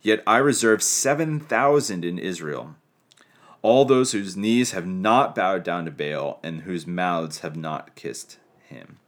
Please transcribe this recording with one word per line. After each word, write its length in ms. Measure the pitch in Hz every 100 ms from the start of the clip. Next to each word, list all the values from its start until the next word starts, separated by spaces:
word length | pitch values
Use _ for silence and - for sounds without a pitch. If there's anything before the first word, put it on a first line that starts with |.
Yet 200 | 104 107 -
I 120 | 113
reserve 440 | 143 117 113 107
seven 580 | - - 135 151 160 151
thousand 640 | 151 113 139 147 107 92
in 140 | 85 90
Israel, 580 | 95 85 78 67 67 76 _ _ _ _ _ _ _ _
all 240 | 110 123 135
those 280 | 127 127
whose 220 | 107 98 92
knees 360 | 104 120 123
have 160 | 95 87
not 480 | 92 101 120 135 -
bowed 280 | 95 95
down 220 | 87 87 80
to 60 |
Baal 480 | 71 73 73 69 -
and 200 | 82 82
whose 260 | 80 90 80
mouths 540 | 87 90 85 82 -
have 140 | 82 78
not 380 | 80 78 -
kissed 440 | - - - - - _ _
him. 340 | _ 64 - -